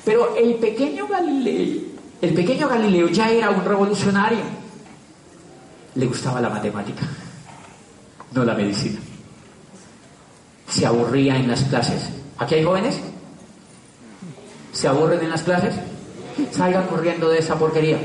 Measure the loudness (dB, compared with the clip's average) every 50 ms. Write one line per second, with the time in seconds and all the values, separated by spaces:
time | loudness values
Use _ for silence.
0 | 2 4 4 4 4 2 2 4 4 4 4 2 0 0 0 0 -2 -2 -2 -6
1 | -4 -2 0 0 0 2 0 0 0 0 0 0 0 0 -2 -4 -6 -8 -14 -16
2 | -18 -20 -8 -2 0 0 2 2 2 2 2 2 2 0 2 2 4 4 4 4
3 | 4 4 4 2 2 4 2 2 2 2 0 0 2 0 2 2 2 2 2 0
4 | 2 2 2 2 2 2 0 -2 -2 -6 -10 -12 -14 -16 -18 -20 -20 -20 -20 -20
5 | -20 -20 -20 -20 -20 -20 -20 -20 -20 -20 -20 -20 -20 -20 -20 -20 -20 -10 -4 -2
6 | -2 -2 -2 -4 -4 -4 -2 -2 -2 -2 -2 -2 -4 -4 -4 -4 -8 -8 -6 -6
7 | -6 -8 -8 -12 -14 -18 -18 -18 -20 -20 -20 -20 -20 -20 -20 -20 -20 -20 -20 -20
8 | -20 -20 -20 -20 -20 -6 -2 0 2 2 2 0 0 0 0 -2 -2 -4 -4 -6
9 | -10 -14 -16 -20 -20 -20 -20 -20 -20 -20 -20 -20 -20 -20 -20 -20 -20 -20 -20 -20
10 | -20 -20 -20 -20 -20 -20 -20 -20 -20 -20 -20 -20 -12 -6 -2 0 2 2 2 2
11 | 2 2 2 2 2 4 2 2 2 0 0 0 0 0 0 0 0 0 -2 -4
12 | -4 -8 -10 -12 -14 -16 -8 -8 -2 2 2 2 4 4 2 2 0 -2 -2 -4
13 | -8 -12 -14 -16 -18 -20 -20 -20 -20 -20 -20 -20 -20 -20 -20 -20 -20 -20 -20 -20
14 | -20 -20 -20 -18 -18 -18 -18 -18 -20 -20 -20 -20 -20 -12 -6 -2 0 2 2 4
15 | 4 4 4 2 0 -2 -4 -4 0 0 0 2 2 0 -2 -4 -8 -10 -12 -14
16 | -16 -16 -16 -16 -16 -10 -4 -4 -4 -4 -2 0 2 2 2 2 0 0 -2 0
17 | 0 0 0 2 2 2 4 2 2 0 0 2 2 2 2 2 2 2 2 0